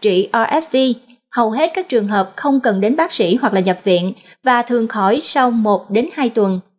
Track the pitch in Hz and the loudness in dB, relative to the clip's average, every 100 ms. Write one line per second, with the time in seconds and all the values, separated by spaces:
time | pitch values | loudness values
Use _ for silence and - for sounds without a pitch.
0 | 208 180 196 233 226 302 311 262 262 233 | 0 2 0 0 0 -2 0 0 0 -2
1 | - _ _ - 220 226 320 349 359 240 | -8 _ _ -2 -2 0 -2 -2 -2 -2
2 | 208 208 190 - 294 269 247 196 208 302 | 0 -2 -2 -4 0 0 2 0 0 0
3 | 339 - 185 233 247 190 185 180 202 175 | -2 0 0 0 0 0 0 0 0 0
4 | 180 - - - 262 247 240 240 226 220 | 0 -6 -16 -6 0 0 0 -2 -2 0
5 | 190 254 - 294 254 233 214 196 - 202 | 0 0 0 0 2 2 0 0 0 -2
6 | 294 - 254 233 196 185 - | -2 -2 -2 0 0 -2 -6